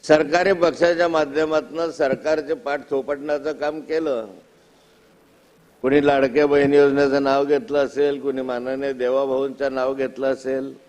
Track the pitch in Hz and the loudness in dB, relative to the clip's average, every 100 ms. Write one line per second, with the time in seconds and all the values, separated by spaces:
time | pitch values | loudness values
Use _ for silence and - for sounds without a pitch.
0 | - 151 147 170 185 185 165 131 170 170 | 4 4 4 2 2 2 2 2 0 2
1 | 175 165 147 139 156 156 123 151 165 147 | 2 2 0 0 0 0 -2 -6 -6 -2
2 | 143 131 151 156 143 160 139 143 123 139 | -2 0 -2 -2 -2 -6 -4 -6 -4 -4
3 | 131 147 143 147 143 135 147 156 139 160 | -4 -6 -4 -4 -4 -4 -6 -6 -4 -4
4 | 160 123 107 87 _ _ _ _ _ _ | -2 -4 -6 -16 _ _ _ _ _ _
5 | _ _ _ _ _ _ _ _ 131 143 | _ _ _ _ _ _ _ _ 2 4
6 | 143 139 135 123 147 143 143 143 143 139 | 4 2 2 2 4 4 4 6 4 4
7 | 143 139 139 139 143 143 113 143 135 131 | 2 2 2 2 2 0 0 -2 -2 0
8 | 143 143 139 131 127 123 123 135 139 131 | -2 0 -4 -6 -4 -6 -6 -6 -6 -2
9 | 123 131 139 131 135 123 139 131 127 135 | 0 0 0 -2 -2 -4 -4 -2 -4 -2
10 | 131 - 135 131 131 131 135 - | -4 -2 -4 -2 -4 -4 -6 -14